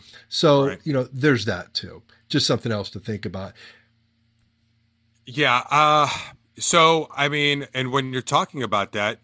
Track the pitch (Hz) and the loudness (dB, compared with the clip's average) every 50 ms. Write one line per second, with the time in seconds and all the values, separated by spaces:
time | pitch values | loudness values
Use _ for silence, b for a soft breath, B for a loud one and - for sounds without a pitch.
0 | B B B B B B - - - 160 143 139 139 139 - - - 165 143 131 | B B B B B B -6 0 2 4 4 4 2 0 -2 -6 -6 -4 -4 -4
1 | 127 123 - 127 123 147 139 117 101 110 95 87 - - - - - 87 - - | -4 -4 -4 0 2 2 2 2 0 -4 -4 -6 -6 -10 -12 -12 -12 -12 -16 -18
2 | _ _ b b b b - 143 - - 139 110 - 123 110 104 95 - - 98 | _ _ b b b b -2 -2 0 0 -2 -2 -2 -4 -4 -4 -6 -8 -12 -12
3 | - - 107 101 - 104 85 95 95 95 - B B B B B B B B B | -10 -8 -10 -8 -8 -10 -10 -10 -12 -12 -16 B B B B B B B B B
4 | _ _ _ _ _ _ _ _ _ _ _ _ _ _ _ _ _ _ _ _ | _ _ _ _ _ _ _ _ _ _ _ _ _ _ _ _ _ _ _ _
5 | _ _ _ _ - - 123 139 147 135 123 123 120 - 139 147 151 151 151 151 | _ _ _ _ -18 -10 -2 0 2 4 4 2 2 2 2 4 4 6 6 4
6 | 147 131 B B B B B _ _ _ - - - - - 175 160 160 165 160 | 4 2 B B B B B _ _ _ -12 -6 -2 2 4 6 6 6 4 2
7 | 151 - - - 143 147 143 147 147 143 143 143 139 - - 131 131 127 123 139 | 0 -4 -4 -2 -2 -2 0 0 0 0 0 -2 -4 -8 -6 -6 -4 -2 -2 -2
8 | 131 131 127 127 - - 135 151 190 - - 147 123 104 107 101 98 - - 107 | -2 -2 -6 -6 -4 0 0 0 0 0 -4 -6 -4 -2 0 0 -2 -2 -2 -2
9 | 104 104 113 - | -2 -2 -4 -6